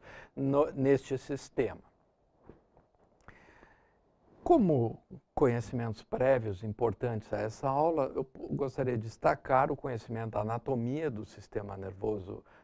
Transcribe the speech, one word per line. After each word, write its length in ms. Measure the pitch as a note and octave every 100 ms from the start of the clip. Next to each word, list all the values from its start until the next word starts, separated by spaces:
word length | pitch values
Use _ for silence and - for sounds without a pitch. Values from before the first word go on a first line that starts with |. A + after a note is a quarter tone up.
| - - - -
no, 300 | C#3 C#3 C#3+
neste 440 | - C3+ C#3 - C3
sistema. 680 | - C#3 - - A2+ F2+ - _ _ _ _ _ - - _ _ _ _ _ _ - - - - - _ _ _ _ _ _ -
Como 540 | - E4+ F#3+ C#3+ A2+ - - F#3+ _ -
conhecimentos 680 | C3+ A#2+ - B2 A#2 G#2+
prévios 600 | - A#2+ B2+ C3 A2 F#2
importantes 720 | A2 G#2 A#2 G2 B2 A2 -
a 40 | G#2
essa 260 | A2 - C#3
aula, 420 | C3+ D#3+ D#3+ C3+ -
eu 80 |
p-, 160 | C3 - -
gostaria 460 | C#3+ C#3 - B2+ A#2+
de 60 |
destacar 680 | A2 - D#3 D3+ - C3 D3
o 60 | C#3+
conhecimento 560 | C#3 A#2 - A2+ A2+
da 80 | G#2+
anatomia 720 | G#2+ A#2 - B2+ A#2 C#3+ D#3+
do 140 | G#2+ A2
sistema 500 | - - A2 G2+ G2
nervoso 680 | F#2+ F#2+ G#2+ G#2+ F2+ G#2 - -